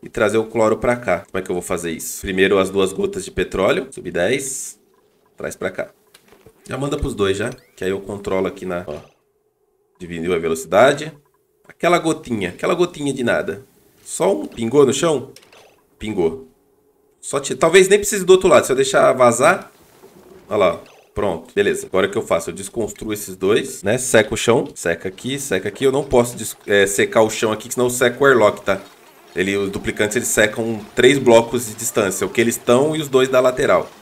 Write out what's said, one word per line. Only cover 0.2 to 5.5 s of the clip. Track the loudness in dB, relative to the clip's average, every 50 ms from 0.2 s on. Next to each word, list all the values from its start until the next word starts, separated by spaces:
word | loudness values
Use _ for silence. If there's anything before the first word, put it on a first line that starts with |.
| 0 2 2
o | 0 -2
cloro | -2 -2 0 2 2 2
pra | 0 0 -2 -2
cá. | -2 -2 -2 -4 -4
Como | -4 _ _ -10
é |
que | -6 -4
eu | -6
vou | -6 -4
fazer | -4 -6 -6 -4 -6
isso? | -8 -6 -8 -12 -12 -10
Primeiro | -8 -6 0 2 2 4 4 4
as | 2 2
duas | 2 0 0 0 0
gotas | -2 -4 -4 -4 -6 -10
de | -10
petróleo. | -4 -6 -6 -4 -2 0 0 2 0 0 -4 -8
Sub | -14 -14 -14 -8
dez. | -4 -2 -2 -2 -2 -4 -4 -8 -10 -10 -12 -14 -16 _ _ _ _ _ _ _ _ _ _ _ _
Traz | _ -12 -12